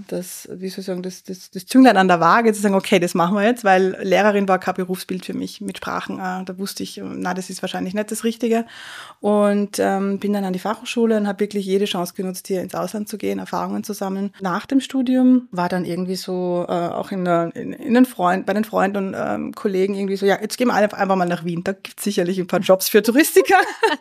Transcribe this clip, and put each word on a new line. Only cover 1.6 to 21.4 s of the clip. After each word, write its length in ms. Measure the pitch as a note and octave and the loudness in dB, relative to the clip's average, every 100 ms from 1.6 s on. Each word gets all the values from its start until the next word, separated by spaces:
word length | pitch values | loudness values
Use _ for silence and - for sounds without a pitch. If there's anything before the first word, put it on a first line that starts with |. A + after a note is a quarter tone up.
| - | 2
Zünglein 320 | B3+ B3+ G3 | 8 8 8
an 100 | F#3 | 6
der 120 | F3 | 6
Waage, 340 | E3 A3 A3+ | 6 6 4
zu 80 | G3+ | 2
sagen, 140 | G#3 F#3+ | 2 2
okay, 240 | - F#3+ | 2 2
das 160 | F3 F#3 | 2 0
machen 200 | E3+ G#3 | 0 2
wir 60 | |
jetzt, 220 | G#3 B3 | 2 2
weil 340 | G3 F#3 F#3+ - | 4 4 4 0
Lehrerin 440 | F#3+ F3+ G#3 G3+ G3 | 0 4 4 2 2
war 120 | F#3 | 0
kein 160 | F#3 F#3 | 0 -4
Berufsbild 500 | F3+ F#3 - F#3 - | -6 -8 -8 -10 -8
für 80 | |
mich 260 | F#3 F#3 - | -8 -10 -10
mit 180 | G3 - | -12 -10
Sprachen. 420 | - - - G3 | -8 -8 -6 -8
Äh, 260 | F#3 F#3 F#3 | -6 -8 -10
da 140 | F#3 | -10
wusste 240 | G3 - | -10 -8
ich, 180 | F#3+ G3+ | -12 -12
na, 300 | F#3+ F#3+ F#3 | -12 -8 -6
das 160 | F#3 F#3 | -6 -8
ist 140 | F#3 | -10
wahrscheinlich 320 | F#3 F#3 F#3 G#3 | -8 -6 -6 -6
nicht 160 | G#3+ | -6
das 120 | A3 | -4
Richtige. 440 | A3+ A3+ A#3 A3+ A3+ - - - - - | -4 -2 0 0 -2 -12 -18 -18 -18 -6
Und, 580 | G#3 G#3 G#3 G3+ G3+ - | 0 2 2 2 -2 0
ähm, 400 | G3 G3 G3 G3 | 0 0 -2 -2
bin 140 | G3+ | -2
dann 120 | G#3 F#3+ | -2 -2
an 80 | |
die 60 | F#3 | -4
Fachhochschule 580 | G3 A3 A#3+ A#3+ A3+ A3 | -4 -6 -4 0 2 2
und 100 | G3+ | 0
hab 120 | G3 | -2
wirklich 260 | G#3 G3+ F#3+ | -2 -2 0
jede 200 | G3 G3+ | 0 0
Chance 280 | F#3 F3 | -2 -6
genutzt, 320 | - F#3 F#3 - | -6 -8 -8 -6
hier 160 | F#3 | -4
ins 140 | F#3 E3 | -4 -6
Ausland 340 | F3+ G#3+ G#3 | -6 -6 -8
zu 80 | G3+ | -6
gehen, 220 | G3 G3 | -4 -4
Erfahrungen 440 | F#3 F3+ F3+ G#3 | -4 -6 -4 -6
zu 100 | G#3+ | -6
sammeln. 380 | G3+ F#3+ G3 G3 - | -6 -6 -4 -6 -4
Nach 280 | F#3+ F#3 - | -4 -4 0
dem 140 | C4+ | 0
Studium 680 | - C4+ B3+ B3+ B3+ B3+ B3 | 0 -2 0 4 6 4 2
war 180 | F3+ F3 | -4 -2
dann 160 | F#3 | -2
irgendwie 320 | E3 E3+ F3+ F#3 | -2 -4 -4 -6
so, 520 | - F3+ F3+ F3 E3+ | -4 -4 -2 -2 -2
äh, 20 | |
auch 400 | F3+ E3+ - F#3+ | -2 -2 -4 -6
in 140 | G3 F3+ | -4 0
der, 280 | E3+ E3+ - | 2 0 -6
in, 160 | F3+ | -10
in 220 | - D4 | -8 2
den 120 | A#3+ B3+ | 4 4
Freund-, 400 | - F3+ F#3 - | 4 0 2 0
bei 80 | |
den 120 | G3+ G#3+ | -2 0
Freunden 320 | F#3 F#3+ G3+ | 2 2 0
und, 180 | F#3+ A#2 | -4 -4
ähm, 380 | - G#3 - - | -4 -4 -6 -4
Kollegen 400 | G#3+ F#3 G3 G3 | -2 0 0 -2
irgendwie 220 | G3 G3 | -4 0
so, 80 | G3 | 2
ja, 120 | F#3 | 2
jetzt 160 | G#3+ - | -2 0
gehen 100 | B3 | 2
wir 60 | |
einfach, 240 | F#3+ G#3 - | 4 2 0
einfach 180 | F#3+ F#3+ | 0 2
mal 100 | F3 | 0
nach 200 | F3 | -2